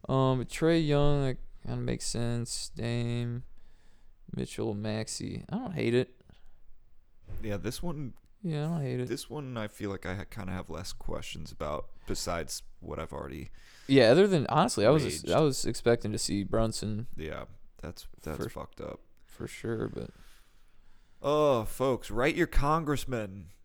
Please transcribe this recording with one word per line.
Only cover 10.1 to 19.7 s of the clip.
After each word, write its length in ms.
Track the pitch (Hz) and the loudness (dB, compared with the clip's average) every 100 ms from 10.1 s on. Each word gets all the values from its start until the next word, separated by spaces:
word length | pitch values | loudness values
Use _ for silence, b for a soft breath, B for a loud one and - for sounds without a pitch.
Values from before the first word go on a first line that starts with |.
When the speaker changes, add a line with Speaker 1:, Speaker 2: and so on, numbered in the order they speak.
Speaker 2:
ha-, 100 | 95 | -6
kinda 280 | - 113 92 | -8 -8 -6
have 180 | 92 - | -6 -6
less 220 | 80 90 | -8 -8
questions 600 | - - 78 - - - | -6 -4 -4 -6 -10 -10
about 360 | - 76 76 - - - | -6 -4 -4 -6 -10 -6
besides 560 | - - 85 76 - - - | -4 -2 -4 -4 -8 -12 -14
what 180 | 80 73 | -10 -8
I've 140 | 80 | -8
already 380 | 73 69 67 - b b b b | -8 -10 -10 -10 b b b b
Speaker 1:
Yeah, 220 | 135 113 | 8 10
other 160 | 147 202 | 10 8
than, 200 | 180 120 | 6 4
honestly, 380 | 143 202 - 104 | 2 2 6 6
I 40 | |
was 120 | 151 | 6
just, 200 | 113 - | 2 -4
Speaker 2:
raged. 120 | - 117 | 2 4
Speaker 1:
I 40 | |
was 240 | 156 127 | 4 2
expecting 460 | - 113 117 120 107 | -2 2 4 4 2
to 60 | 104 | -4
see 240 | - 98 | -2 -2
Brunson 640 | 92 107 113 - 107 107 117 - | 0 2 2 0 -4 -4 -4 -6
Speaker 2:
Yeah, 280 | 78 69 - - - - | -6 -8 -10 -14 -18 -12
that's, 260 | 78 - - - | -12 -12 -14 -10
that's 200 | - 71 | -8 -6
Speaker 1:
For 60 | - | -6
Speaker 2:
fucked 320 | - 73 - | -8 -12 -10
up. 180 | 71 - - - | -12 -12 -18 -20
Speaker 1:
for 220 | - - - | -20 -12 -12
sure, 400 | - 110 | -8 -6